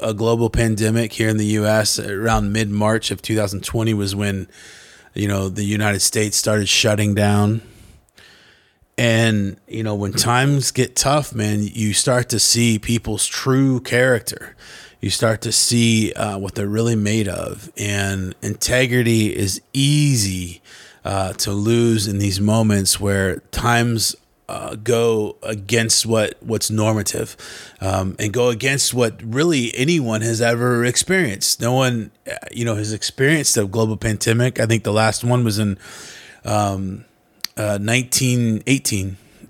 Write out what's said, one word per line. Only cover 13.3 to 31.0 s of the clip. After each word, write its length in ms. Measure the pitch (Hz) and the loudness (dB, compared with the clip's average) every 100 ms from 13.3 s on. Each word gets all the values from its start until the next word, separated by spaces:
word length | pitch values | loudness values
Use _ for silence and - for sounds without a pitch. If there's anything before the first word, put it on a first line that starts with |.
| - 135 131 135 127 | -2 0 2 4 0
character. 800 | - 120 131 117 - - - - - - - - | 0 2 4 2 -2 -12 -14 -20 -20 -20 -20 -8
You 100 | 101 | -6
start 320 | - 113 107 | 0 0 0
to 100 | 117 | -2
see, 600 | - - 120 117 110 107 | 0 2 4 4 4 2
uh, 240 | - 107 98 | -2 -4 -4
what 180 | 98 113 | -6 -6
they're 100 | 101 | -2
really 300 | 107 117 110 | 0 0 2
made 320 | 104 110 98 | 0 0 -2
of. 420 | 85 - - - - | -4 -8 -10 -14 -8
And 580 | 104 101 98 98 92 - | -4 -2 -2 -4 -6 -8
integrity 840 | 110 104 - 123 131 123 117 113 107 - | -8 -4 0 2 2 2 4 2 2 0
is 240 | 95 - - | -4 -4 -6
easy, 880 | 135 139 147 147 123 98 92 87 87 - - - - | 0 2 4 4 2 0 -4 -8 -12 -20 -20 -20 -12
uh, 300 | - 98 95 | -6 -4 -4
to 180 | - 110 | -4 -4
lose 560 | 101 107 117 117 110 104 | -2 2 2 4 2 0
in 100 | 98 | 0
these 220 | 101 95 | 0 0
moments 580 | 104 113 110 101 95 - | 2 4 4 2 2 0
where 380 | 101 98 95 82 - | 0 0 0 -2 -8
times, 640 | - 120 120 120 113 - - _ _ - | -4 0 2 2 0 -2 -6 _ _ -14
uh, 260 | - - | -10 -10
go 640 | 110 113 117 117 110 104 - | -6 0 2 2 0 -2 -6
against 600 | - 107 95 117 113 - | -8 -8 -2 0 2 0
what, 300 | 113 110 107 - | 2 0 0 -4
what's 280 | 117 107 - | -6 -4 -2
normative, 680 | 107 107 110 98 - 113 - - - - - | 0 2 0 -2 -4 -6 -10 -18 -18 -18 -8
um, 360 | 95 95 95 - | -2 -2 -2 -4
and 140 | 107 | -2
go 160 | 117 123 | 0 0
against 440 | 110 135 135 - | 0 0 0 0
what 300 | 123 117 - | 0 0 -2
really 500 | 113 127 170 147 117 - | -4 0 2 2 0 0
anyone 460 | 139 170 120 110 | 0 2 0 0
has 180 | 113 113 | 0 0
ever 440 | 117 117 123 120 | 0 2 2 2
experienced. 760 | 120 - | 0 0